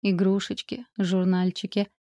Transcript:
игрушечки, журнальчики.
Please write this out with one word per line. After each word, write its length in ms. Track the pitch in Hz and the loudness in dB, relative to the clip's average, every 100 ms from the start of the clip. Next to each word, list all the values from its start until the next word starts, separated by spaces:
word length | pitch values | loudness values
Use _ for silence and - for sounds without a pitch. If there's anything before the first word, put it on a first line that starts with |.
игрушечки, 840 | 196 180 190 196 - 196 - 240 247 - | -2 2 2 2 -2 -8 -8 -10 -10 -4
журнальчики. 920 | 185 185 185 185 180 - 190 202 202 _ | 0 2 2 2 0 -2 -6 -4 -4 _